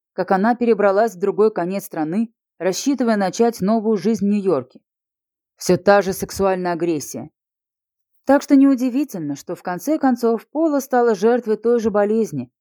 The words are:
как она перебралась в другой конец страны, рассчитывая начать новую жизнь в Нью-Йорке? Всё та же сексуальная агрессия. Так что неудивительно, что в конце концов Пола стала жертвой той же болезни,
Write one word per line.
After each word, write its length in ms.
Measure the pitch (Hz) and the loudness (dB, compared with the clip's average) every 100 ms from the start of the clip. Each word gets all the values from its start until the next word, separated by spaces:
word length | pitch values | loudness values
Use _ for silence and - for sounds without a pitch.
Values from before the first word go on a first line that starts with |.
| _ | _
как 180 | - 180 | -6 -2
она 240 | 190 220 | 2 2
перебралась 580 | 240 233 196 196 196 226 | 2 2 4 4 4 0
в 60 | 180 | 0
другой 340 | 202 175 214 | -2 2 2
конец 320 | 208 175 196 | 0 -4 -6
страны, 480 | - 165 151 196 226 _ _ - | -8 -6 -4 -2 -4 _ _ -6
рассчитывая 580 | 175 180 277 269 233 | -4 -2 -2 0 0
начать 460 | 208 185 - 233 233 | 0 0 0 0 0
новую 340 | 190 226 214 | -2 0 0
жизнь 300 | 208 226 214 | 0 0 0
в 20 | 202 | 0
Нью-Йорке? 520 | 208 190 143 123 - _ _ _ _ _ _ _ | 0 0 -2 -4 -16 _ _ _ _ _ _ _
Всё 220 | - - 180 | -8 -2 0
та 240 | 202 202 | 4 4
же 120 | 185 | 2
сексуальная 600 | 180 - - 196 185 175 | -4 -6 -2 -2 0 -4
агрессия. 560 | 170 170 156 - - 147 _ _ _ _ _ _ _ _ _ | -4 -2 -4 -6 -14 -14 _ _ _ _ _ _ _ _ _
Так 160 | - 277 | 0 2
что 140 | - | 4
неудивительно, 800 | 277 277 254 254 247 294 190 147 | 4 6 2 -2 -4 -6 -6 -8
что 180 | 143 - | -10 -10
в 80 | 170 | -10
конце 380 | - 175 - 311 | -8 -6 -4 0
концов 480 | 269 240 226 226 - | 0 2 0 -2 -4
Пола 320 | 294 320 285 | -2 0 0
стала 340 | 269 247 240 | 0 2 2
жертвой 440 | 196 220 240 214 214 | 2 2 0 -2 -2
той 220 | 226 240 | 0 0
же 120 | 214 | 0
болезни, 600 | 202 208 226 202 139 123 _ | 0 2 0 -2 -4 -10 _